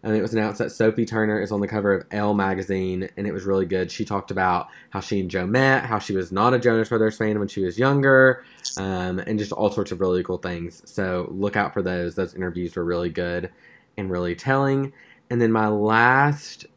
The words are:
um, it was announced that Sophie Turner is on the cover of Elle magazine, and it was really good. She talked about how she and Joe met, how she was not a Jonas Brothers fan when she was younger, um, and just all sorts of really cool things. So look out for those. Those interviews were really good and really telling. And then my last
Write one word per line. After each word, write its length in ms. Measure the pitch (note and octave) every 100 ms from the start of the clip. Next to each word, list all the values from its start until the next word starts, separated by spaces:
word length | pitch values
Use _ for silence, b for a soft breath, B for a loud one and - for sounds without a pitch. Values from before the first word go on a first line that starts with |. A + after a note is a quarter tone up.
um, 100 | A2
it 60 | G#2+
was 140 | G#2
announced 240 | A2+ G#2+ G#2
that 140 | A2
Sophie 340 | - A2 A2 A2+
Turner 340 | A2 G#2+ G#2+
is 120 | G2
on 80 | G#2
the 80 | G2+
cover 260 | G#2+ G2+
of 120 | F#2+ -
Elle 240 | G#2 G#2
magazine, 720 | G#2 G2 F#2+ F#2+ F#2+ F#2 F#2 F#2 -
and 80 |
it 80 | G2+
was 120 | F#2
really 220 | F#2+ F#2+ F2+
good. 220 | F#2 F#2
She 160 | -
talked 280 | G#2+ G2+ -
about 340 | F#2+ F#2 F2+ - B B
how 80 | G2
she 220 | - G2+
and 100 | F#2
Joe 160 | F#2+ F2+
met, 400 | A#2+ C3+ C3+ B2
how 140 | G#2+
she 120 | -
was 200 | F#2+ F2
not 220 | F#2+ A#2
a 40 | B2+
Jonas 300 | A#2+ A2+ A2
Brothers 280 | A2+ A2 G#2+
fan 220 | A2 G#2+
when 80 | G2+
she 180 | -
was 140 | F#2 F#2
younger, 680 | C3 C#3 C3+ C3 C3 B2+ B B B -
um, 420 | G2 F#2 F#2 F#2
and 180 | - G#2+
just 140 | G#2
all 180 | - G#2
sorts 220 | G2+ G2
of 80 | F2
really 240 | F#2 F2+
cool 140 | F2+ -
things. 440 | F#2 F2 E2+ - -
So 420 | - F#2+ F2+ F2+
look 260 | F#2+ G2+ G#2
out 160 | G2+
for 100 | -
those. 340 | F#2 F2+ F2 E2
Those 180 | F#2
interviews 400 | - F#2 E2+ F2
were 100 | F2+
really 260 | E2+ F2 F2
good 400 | D#2+ F2 F2 F2+ b b b b -
and 140 | F#2+
really 240 | F2+ F2
telling. 580 | F2 C3+ C3+ C#3 C3+ C#3 B B B _
And 100 | A#2+
then 120 | A2+
my 160 | A2+ G#2+
last 1000 | G#2+ G#2+ A2+ A#2+ C3 C#3+ D3 - - -